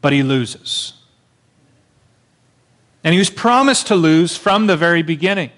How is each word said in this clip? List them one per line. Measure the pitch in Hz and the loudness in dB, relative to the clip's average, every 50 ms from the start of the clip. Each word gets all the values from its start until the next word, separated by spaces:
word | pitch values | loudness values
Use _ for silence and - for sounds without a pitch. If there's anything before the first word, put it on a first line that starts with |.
but | - 143 | 0 0
he | 139 139 139 | 0 0 0
loses. | 131 135 131 123 107 - - _ - - - - - - _ _ _ _ _ _ _ _ _ _ _ _ _ _ _ _ _ _ _ _ _ _ _ _ _ _ _ _ _ _ _ _ _ _ _ _ _ _ _ _ _ _ | 0 0 -2 -2 -4 -8 -14 _ -10 -8 -8 -10 -10 -14 _ _ _ _ _ _ _ _ _ _ _ _ _ _ _ _ _ _ _ _ _ _ _ _ _ _ _ _ _ _ _ _ _ _ _ _ _ _ _ _ _ _
And | 160 165 | 0 2
he | 185 | 2
was | 202 185 | 0 -2
promised | - - - 233 240 254 269 277 254 - - - | -4 -2 0 2 2 4 2 2 0 -2 -2 0
to | 220 | 0
lose | 185 165 160 156 160 175 170 - | 2 2 4 4 4 2 0 -2
from | - - 208 196 208 220 208 | -4 -2 0 0 2 2 0
the | 185 | 0
very | 156 165 170 170 165 | 2 2 0 0 0
beginning. | 160 151 165 151 160 185 202 196 165 117 - | 0 -2 -4 -4 -2 -4 -2 -2 -6 -8 -10